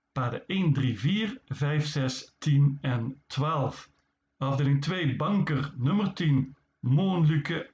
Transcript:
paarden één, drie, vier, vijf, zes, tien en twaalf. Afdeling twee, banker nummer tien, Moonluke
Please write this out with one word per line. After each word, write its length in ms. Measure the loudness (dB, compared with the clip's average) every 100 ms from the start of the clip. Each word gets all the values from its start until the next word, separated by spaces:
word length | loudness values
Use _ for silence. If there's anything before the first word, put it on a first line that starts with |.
| _
paarden 360 | -6 -4 -6 -4
één, 260 | 0 2
drie, 260 | 2 2 0
vier, 420 | 0 0 -2 -6 -10
vijf, 400 | -4 -2 0 -2
zes, 500 | -2 -2 -4 -12 _
tien 400 | 0 4 4 2
en 400 | -2 -4 -4 -10 -10
twaalf. 640 | -4 -2 -2 -2 -6 -16 _ _ _ _ -8
Afdeling 440 | -4 0 2 2
twee, 340 | 0 -2 0 0
banker 580 | 0 0 0 -2 -4 -4
nummer 360 | 0 2 0
tien, 420 | 0 2 2 0 -6 _ _
Moonluke 880 | 0 2 2 2 2 2 0 -4 -6